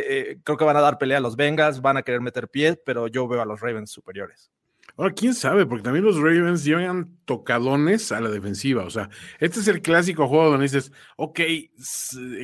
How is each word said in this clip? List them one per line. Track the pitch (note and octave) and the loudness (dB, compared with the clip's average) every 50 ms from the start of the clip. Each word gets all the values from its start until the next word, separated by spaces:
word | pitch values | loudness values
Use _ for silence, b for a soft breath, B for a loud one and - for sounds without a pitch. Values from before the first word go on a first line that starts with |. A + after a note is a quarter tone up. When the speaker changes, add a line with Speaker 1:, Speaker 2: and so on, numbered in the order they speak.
| - C3+ | 2 2
Speaker 1:
eh, | C3+ C3+ C3 - - - - | -2 -4 -4 -6 -10 -10 -4
creo | - D3+ | -4 0
que | C3+ D#3 | 2 4
van | D3+ D3 D3 | 4 6 6
a | |
dar | D3 D3 C#3+ | 6 4 4
pelea | - C#3+ C3 C3+ C#3+ | 2 0 0 2 2
a | |
los | C3 A#2+ A2 | 0 0 0
Bengals, | A#2 D3 D3 D3+ D#3 D3+ D3+ C#3+ C3 B2+ | 0 0 2 2 4 2 2 2 2 2
van | C#3 C3+ C3+ | 2 2 2
a | C3 | 0
querer | - B2 A#2+ B2 | -2 -2 -2 -2
meter | B2 - B2+ A2+ - | -4 -6 -6 -8 -6
pie, | - C3+ D3 D#3+ E3+ - - | -2 2 2 2 2 0 -4
pero | - B2+ A#2+ A#2 | -4 -4 -2 -2
yo | A#2 A2+ B2+ B2+ A#2+ | -2 -2 -2 -2 0
veo | A#2+ A#2+ A2+ | 0 -2 -2
a | |
los | G#2+ G#2+ G#2 | -2 -6 -6
Ravens | A2 A#2+ A#2 G#2+ G#2+ G#2+ | -4 -4 -4 -6 -8 -12
superiores. | - - - - F#2+ G2 G2 - - _ _ _ _ _ _ b b b b b b | -16 -20 -18 -16 -12 -12 -12 -14 -14 _ _ _ _ _ _ b b b b b b
Speaker 2:
Ahora, | - D#3+ G3 G3 | -4 -4 -4 -2
quién | - G3+ B3 B3 | 0 -2 -2 -2
sabe, | - - C3 E3+ G3+ F3+ | 0 0 2 2 2 2
porque | A#2+ A#2+ A2+ G2+ | 2 -2 -4 -4
también | B2 C3 D#3+ G3 | -2 0 2 2
los | A3 G3 D#3 | 2 2 4
Ravens | D3 D#3+ E3 E3+ F3 E3+ F3 E3+ C#3 | 4 4 4 4 2 2 0 0 2
llevan | D3 D3+ E3+ F3+ F3+ F3+ F3+ F3 F3 - _ _ | 2 0 0 0 -2 -4 -6 -6 -8 -12 _ _
tocadones | - C3 A2+ - - B2 A#2+ A#2+ C3 C3+ C#3+ D3 D#3+ G3+ A3 A3 - G#2+ | -6 -6 -6 -2 -2 -2 0 0 2 2 2 2 2 2 0 0 -4 -6
a | G#2+ | -4
la | A#2 A2 | -4 -4
defensiva. | G#2 G#2 F#2+ G#2 G2 G2 - C3+ C3 A#2 F#2 | -4 -6 -6 -6 -6 -4 -2 -2 0 -2 -2
O | F2 | -4
sea, | - A2 G2+ G2+ B B B B B B | -6 -8 -8 -8 B B B B B B
este | D3+ E3+ F3 A3+ | -4 -2 -2 0
es | G3+ G#3+ | 0 0
el | F#3+ E3 | 0 0
clásico | - D#3+ E3 E3+ F3 F#3 F3 D#3 D3 B2 | 2 2 2 4 4 2 0 0 0 4
juego | C#3 D#3 D#3+ D#3 | 4 6 6 6
donde | D3 C3+ C#3 | 6 4 2
dices, | C#3 C3 C#3 C3+ C#3 b b b b b | 2 0 -2 -4 -4 b b b b b
"Ok, | b D3 D3 D3+ - E3+ D#3+ E3 D#3+ D#3 - _ - | b -8 -6 -2 -2 -2 0 -2 -4 -6 -10 _ -18
s-, | C3 - - - - - C3 B2+ B2 B2+ A#2+ G2 | -14 -12 -10 -8 -8 -10 -10 -10 -12 -10 -10 -10